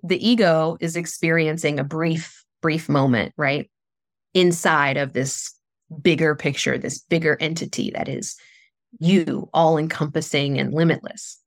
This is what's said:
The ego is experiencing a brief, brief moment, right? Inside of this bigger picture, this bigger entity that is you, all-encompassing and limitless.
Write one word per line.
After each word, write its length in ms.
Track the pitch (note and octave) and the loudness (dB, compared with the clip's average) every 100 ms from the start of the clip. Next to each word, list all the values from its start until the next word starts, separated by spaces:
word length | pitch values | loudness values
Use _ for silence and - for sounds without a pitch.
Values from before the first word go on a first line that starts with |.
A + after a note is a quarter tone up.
The 260 | E3+ F3+ G#3+ | -2 0 2
ego 500 | A#3 F#3+ D#3+ D#3+ E3 | 4 4 4 2 -2
is 160 | E3 | -4
experiencing 840 | E3+ E3+ - E3 E3 D#3 D#3+ D#3 D3 | -4 -6 -4 0 2 0 0 -2 -2
a 40 | |
brief, 600 | C#3+ D#3 E3 D#3+ - - _ _ | -4 -2 -2 -2 -6 -18 _ _
brief 280 | E3 D#3 - | -2 -2 0
moment, 440 | C#3+ C3+ A#2+ F#2 - | 2 4 2 0 -2
right? 320 | C#3+ C#3+ - _ _ _ _ _ _ | -2 -2 -6 _ _ _ _ _ _
Inside 640 | F#3 F3+ E3+ F#3 D#3 C#3+ C#3 | 4 4 4 2 2 2 0
of 160 | C#3 | -2
this 400 | - C#3 - - - _ _ _ D#3+ | -2 -4 -6 -10 -16 _ _ _ -2
bigger 340 | F3 D#3+ D#3+ | 0 4 2
picture, 420 | D3 D3 C#3 - C3 | 2 -2 -2 -2 -2
this 220 | - - | -4 -10
bigger 380 | _ E3 D#3+ D3+ | _ 0 0 0
entity 520 | D#3+ E3 - - - | -2 -4 -8 -6 -6
that 180 | - - | -6 -6
is 260 | C3+ - - _ _ _ _ _ - | -6 -8 -14 _ _ _ _ _ -2
you, 500 | D#3+ F#3+ E3 - - | 4 4 2 -4 -2
all-encompassing 1040 | - D#3+ E3 D#3+ - D3+ D#3 D#3+ D3 C#3+ C3+ | 2 4 4 0 -4 -2 -4 -2 0 0 0
and 160 | C#3 | -2
limitless. 680 | D3+ E3 - - - - - | 2 2 2 -4 -14 -18 -20